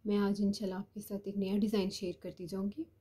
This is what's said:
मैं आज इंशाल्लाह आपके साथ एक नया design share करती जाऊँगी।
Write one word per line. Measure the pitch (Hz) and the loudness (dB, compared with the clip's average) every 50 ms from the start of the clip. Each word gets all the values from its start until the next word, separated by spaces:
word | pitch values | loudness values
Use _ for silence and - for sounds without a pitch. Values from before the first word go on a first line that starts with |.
| _ 208 | _ 2
मैं | 202 208 | 2 4
आज | 202 196 202 202 | 4 4 4 4
इंशाल्लाह | 202 196 202 - 220 196 185 185 | 2 2 2 0 -2 -4 -4 -4
आपके | 202 - _ 208 | -8 -8 _ -12
साथ | 208 - 202 196 - 196 | -10 -8 -8 -6 -6 -4
एक | 202 202 | -2 -2
नया | 196 185 196 208 | 0 2 2 2
design | 208 214 214 208 185 190 | 2 4 4 2 2 2
share | - - - 180 175 - - | 0 -2 -4 -4 -6 -6 -8
करती | 180 175 - 180 165 | -12 -10 -8 -10 -6
जाऊँगी। | 196 190 190 202 202 302 330 - _ _ | -4 -2 -2 -2 -4 -4 -8 -10 _ _